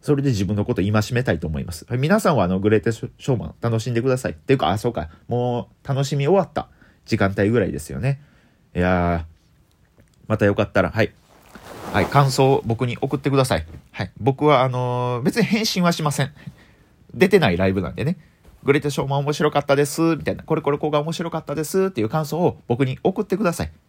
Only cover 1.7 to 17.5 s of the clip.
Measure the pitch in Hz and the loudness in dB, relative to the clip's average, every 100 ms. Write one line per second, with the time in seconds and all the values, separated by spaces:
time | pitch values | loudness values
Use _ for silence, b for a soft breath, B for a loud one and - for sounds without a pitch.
1.7 | 87 - 123 147 208 208 143 90 92 101 | -10 -6 -4 2 2 4 2 2 2 4
2.7 | 107 113 110 - _ - 123 80 - 120 | 2 2 -4 -8 _ -2 -2 -2 -6 -2
3.7 | 113 117 117 127 127 - 80 - 135 76 | -2 -2 -2 0 0 -2 -8 0 2 2
4.7 | 101 120 117 78 B _ 120 123 120 120 | 0 -2 -4 -8 B _ -2 0 -2 -6
5.7 | _ - 135 139 143 139 190 165 - - | _ -4 -2 0 0 2 2 2 -4 -8
6.7 | b b b - 110 98 101 101 117 95 | b b b -4 0 0 2 2 2 0
7.7 | - - 67 120 139 b b b b b | -4 -8 -4 -4 -4 b b b b b
8.7 | 82 90 90 87 85 80 - _ _ _ | -2 0 2 2 -2 -4 -16 _ _ _
9.7 | _ _ _ _ _ - 107 104 101 101 | _ _ _ _ _ -6 2 2 2 0
10.7 | - 92 107 110 - _ - - - - | 2 0 0 -2 -4 _ -20 -20 -20 -20
11.7 | - - 104 - 143 139 131 135 135 - | -16 -4 -2 2 4 2 4 4 4 0
12.7 | 113 123 120 139 143 143 135 127 82 80 | -2 -2 -4 -4 -2 0 2 2 0 -4
13.7 | - - - 98 - 107 131 147 139 127 | -14 -20 -8 -8 -2 -2 2 4 4 4
14.7 | 123 123 123 123 123 143 240 208 208 220 | 0 -2 -2 -2 -2 -2 0 0 0 0
15.7 | 202 175 165 156 139 139 - B B B | 0 0 2 -2 -2 -4 -6 B B B
16.7 | B B B _ 120 185 196 139 | B B B _ 2 4 6 4